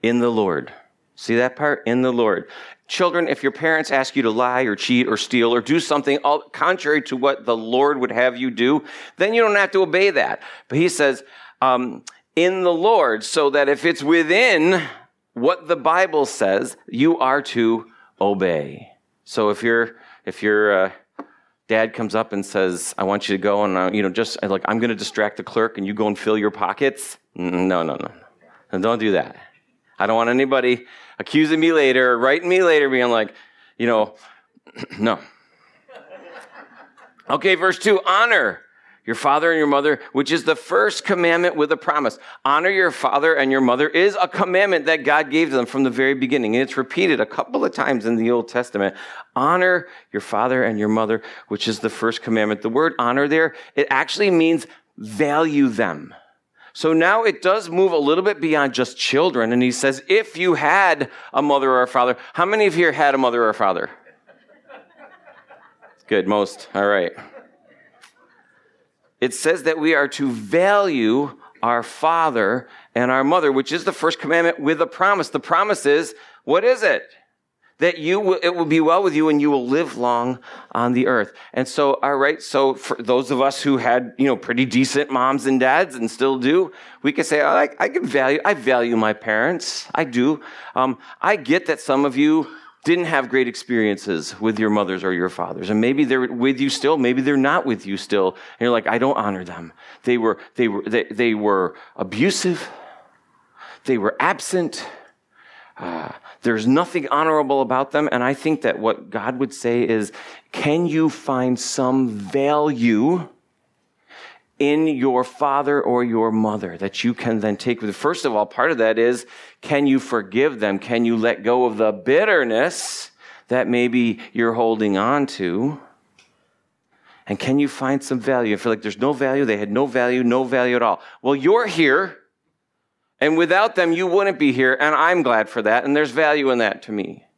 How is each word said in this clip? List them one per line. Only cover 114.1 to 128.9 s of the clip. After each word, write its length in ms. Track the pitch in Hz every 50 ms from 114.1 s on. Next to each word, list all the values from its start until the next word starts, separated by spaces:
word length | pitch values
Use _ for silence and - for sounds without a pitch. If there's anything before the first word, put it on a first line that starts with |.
| - - - - - _ _ _ _ _
in 280 | 139 143 147 156 160
your 380 | 160 147 127 123 135 127 143 127
father 580 | - - - 147 143 139 143 143 143 143 143
or 220 | - - 123 123 123
your 260 | 120 113 113 110 113
mother 460 | 110 110 110 107 107 104 98 90 85 85
that 240 | 98 98 - -
you 120 | - 120 117
can 260 | - - 117 113 107
then 160 | 101 110 101
take 240 | - - 123 120 107
with 80 | 110 104
you. 60 | 95
First 300 | - - 147 175 175 -
of 100 | 139 113
all, 120 | 104 104
part 240 | - - - 123 160
of 80 | 160 120
that 200 | 113 110 110 113
is, 280 | 117 120 127 120 - - - - - - _ _
can 260 | - - 151 143 143
you 120 | 139 135 131
forgive 640 | - - 123 113 98 92 92 117 135 156 135 113
them? 180 | 107 101 98 95
Can 260 | - - 120 117 120
you 120 | 117 117
let 260 | 110 110 117 117 -
go 220 | 104 117 120 127 127
of 140 | 123 107 104
the 120 | 113 107
bitterness 1200 | 104 98 90 123 135 165 208 214 196 160 131 117 110 113 139 175 170 - - - - - - - _ _ - - - - _ _
that 180 | 120 127 117
maybe 540 | 90 120 123 120 123 117 127 120 117 107 - - -
you're 220 | _ 120 120 117 113
holding 420 | 117 117 113 113 107 110 104 98
on 300 | 95 104 120 139 143 139
to? 540 | 131 - - 95 87 87 101 120 143 156 139 - - _ _ _ _ _ _ _ _ _ _ _ _ _ _ _ _ _ _ _ _ _ _ _ _ - _ _
And 120 | - 104 101
can 200 | - 131 131 143
you 100 | 143 135
find 340 | - - 135 131 139 135
some 180 | 139 - 135 123
value? 340 | 107 139 131 123 120 110 104
I 20 |
feel 140 | 95 - 120
like 100 | 110 104
there's 160 | - 107